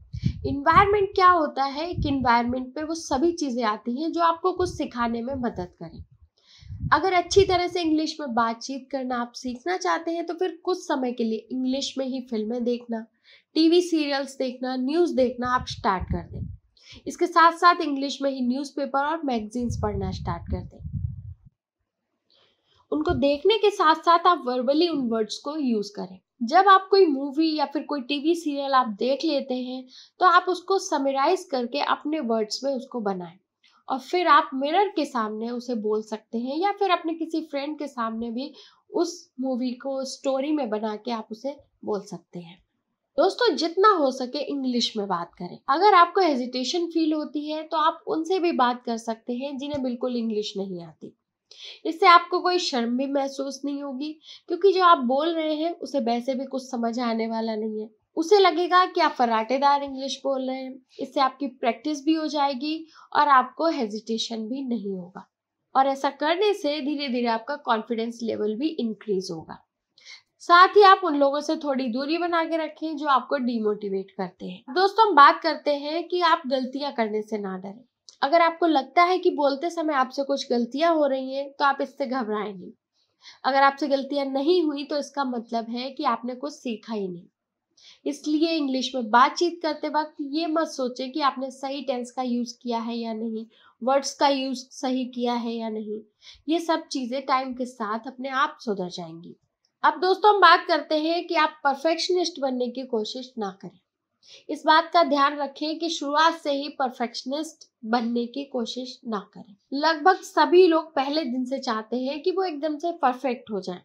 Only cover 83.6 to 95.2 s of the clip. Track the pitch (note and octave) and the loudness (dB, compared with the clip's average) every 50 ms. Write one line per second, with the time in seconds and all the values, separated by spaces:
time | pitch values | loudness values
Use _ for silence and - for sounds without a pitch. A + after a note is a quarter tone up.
83.6 | C#4 C#4 C#4 - D#4 C4 C#4 C#4 B3 C4+ C#4+ C#4+ C#4 C4+ C4+ C#4 C#4 D#4+ F#4 F4+ | 4 4 4 2 0 0 0 -2 0 -2 -2 -2 -2 -2 -2 0 2 4 4 4
84.6 | D#4+ D4+ C#4 C#4+ C#4+ - D#4 C#4+ C#4 - - C#4+ C#4 B3+ B3 A#3+ A#3 - A#3 A#3 | 2 0 -2 -4 -6 -4 -4 -4 -4 -4 -6 -4 -4 -4 -4 -6 -6 -4 -4 -4
85.6 | A3+ A3+ A#3 A#3+ B3+ C#4 C4 - D4 B3+ A#3 - B3 A#3+ B3+ B3+ C4+ D4+ D4+ - | -4 -4 -8 -8 -8 -8 -8 -2 -2 0 -2 -2 -4 -8 -8 -8 -8 -10 -10 -8
86.6 | - B3 G#3+ - - A3+ A3+ G#3 G3 F#3 F3 E3+ F#3 _ _ _ _ _ _ _ | -6 -6 -6 -6 -8 -8 -6 -6 -6 -6 -8 -12 -16 _ _ _ _ _ _ _
87.6 | _ _ _ _ _ - - _ _ C#4+ C#4+ - - D4+ D4+ D4 E4 E4 E4 D#4 | _ _ _ _ _ -20 -20 _ _ -8 -8 -6 -2 -2 0 2 2 2 2 0
88.6 | C#4+ C4+ C4 C4 - - - B3+ A#3 G#3+ A#3 A#3+ C4+ D4+ D#4 - F4 E4+ E4+ - | 0 0 -2 -2 -2 -4 -4 -4 -2 2 6 6 6 4 4 0 0 0 0 -2
89.6 | - D4+ D4 D4+ D4+ D4+ C4+ D4+ D#4 D#4 - - D4 C4+ C#4 D#4+ E4 D#4+ D#4 E4 | -4 -4 -4 -4 -4 -2 -2 -2 -2 -2 -8 -10 -8 -6 -4 -4 -2 0 0 0
90.6 | D#4 D#4+ - - B3+ A#3+ B3 - C4 C4 C4 D#4 C#4+ C4 B3+ B3+ C4+ C4 C4 - | -2 -2 -2 -4 -4 -4 -4 -6 -8 -6 -4 0 0 0 0 -2 -6 -8 -8 -10
91.6 | C#4 C4+ C#4 C#4+ C#4 C4+ B3+ B3 A#3+ B3 - C4 B3+ B3 A#3+ A#3+ A#3+ A#3 - _ | -8 -8 -8 -6 -4 -4 -4 -4 -6 -8 -6 -6 -4 -2 -2 -2 -4 -6 -10 _
92.6 | - A#3+ A3+ A#3 A3+ A#3 A#3 A#3 A3+ A3+ A3+ A3 A3+ A3+ A3 A3 A3+ - _ _ | -6 -6 -4 -4 -4 -6 -6 -6 -6 -6 -6 -6 -6 -6 -6 -8 -10 -12 _ _
93.6 | _ _ _ _ A3+ B3+ C4+ C#4+ C#4 - - - D4+ C#4 C#4+ C4 C4 C4+ B3+ - | _ _ _ _ 0 2 2 2 0 -2 -2 0 2 2 2 0 -2 -4 -6 -6
94.6 | - - - - C#4+ C4 B3+ C4 B3+ B3+ B3+ A#3+ | -8 -14 -12 -6 -4 -2 -2 -2 -4 -4 -6 -4